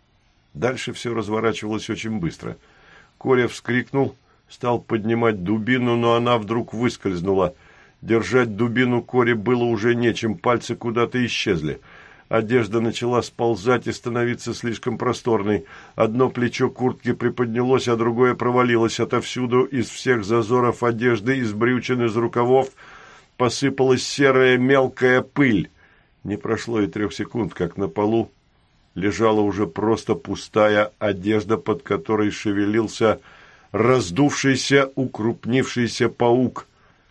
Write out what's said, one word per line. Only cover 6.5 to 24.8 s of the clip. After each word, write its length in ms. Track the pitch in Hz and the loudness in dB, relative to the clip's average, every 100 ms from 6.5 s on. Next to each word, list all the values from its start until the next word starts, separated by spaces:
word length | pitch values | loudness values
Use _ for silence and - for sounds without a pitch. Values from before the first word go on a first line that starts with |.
| 113 - 110 | -4 -4 -2
выскользнула. 800 | 123 - 101 87 92 95 90 - - - - _ | -2 -2 -4 -2 0 2 2 -2 -18 -20 -20 _
Держать 540 | 90 113 90 127 120 101 | 0 0 2 2 2 0
дубину 460 | 120 117 127 123 | -2 0 2 0
Коре 320 | 117 123 117 120 | 0 0 2 0
было 280 | 101 123 | 0 0
уже 320 | 120 113 117 120 | 0 0 0 2
нечем, 400 | 120 - 113 95 | 0 0 -4 -2
пальцы 400 | 123 117 - 117 | 0 -2 -2 -6
куда-то 500 | 117 117 113 123 120 | -4 -2 0 0 -2
исчезли. 560 | - 110 87 76 65 - - - - _ | -2 0 0 -2 -8 -14 -20 -20 -20 _
Одежда 500 | 113 107 123 104 117 | -2 2 0 2 0
начала 400 | 113 - 120 120 | -2 -2 -2 0
сползать 640 | 113 - 117 107 107 120 120 | -2 -2 -2 0 0 0 -2
и 40 | |
становиться 640 | 107 123 120 120 120 - | -8 -6 -2 -2 -4 -8
слишком 440 | 113 120 107 123 113 | -6 -6 -6 -6 -4
просторной. 680 | 120 117 120 110 101 101 - - - - | -4 -2 0 0 2 -2 -2 -18 -14 -2
Одно 340 | 110 117 127 | 0 2 0
плечо 400 | - 120 - 127 | 0 -4 0 -2
куртки 440 | - 127 - 123 | 0 -4 -2 -4
приподнялось, 720 | 120 120 117 123 113 123 131 120 | -2 -2 -2 -2 0 2 2 2
а 80 | 117 | 0
другое 400 | 117 117 127 - | 0 2 2 2
провалилось. 640 | 120 123 120 117 113 - | 0 2 4 2 2 0
Отовсюду, 640 | 113 123 - 127 127 123 | -2 -2 -4 -6 0 0
из 260 | 131 135 107 | 2 -2 -4
всех 360 | - 131 120 98 | -4 0 0 2
зазоров 580 | 117 107 127 120 113 | 0 2 2 2 0
одежды, 540 | 120 113 123 117 110 135 | -2 0 0 0 0 -2
из 160 | 117 | -2
брючин, 520 | 104 117 127 123 127 117 | 0 0 0 -2 -2 0
из 100 | 107 | 0
рукавов, 540 | 117 120 123 131 135 - - - - - _ - | -2 0 4 4 2 -6 -20 -20 -20 -20 _ -2
посыпалась 680 | 123 - 139 139 131 127 | -2 0 -2 2 2 2
серая 540 | - - 139 131 131 127 | 0 2 4 6 4 4
мелкая 640 | 127 139 | 4 4